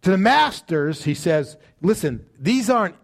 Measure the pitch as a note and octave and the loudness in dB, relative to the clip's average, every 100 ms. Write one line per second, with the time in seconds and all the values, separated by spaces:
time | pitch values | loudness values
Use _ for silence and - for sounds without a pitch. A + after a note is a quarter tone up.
0 | F#3 F#3+ G3+ C#4 D4+ - - D#3+ D3 D#3 | 2 2 4 4 2 -2 -6 -2 -2 -4
1 | D3+ C#3+ F3+ D#3 C#3+ - _ _ E3 G#3+ | -4 -4 0 0 -2 -12 _ _ -2 0
2 | D3+ A#2+ - _ C#3 B3+ A3 B3 G3 - | -2 -6 -14 _ -2 0 2 0 0 -6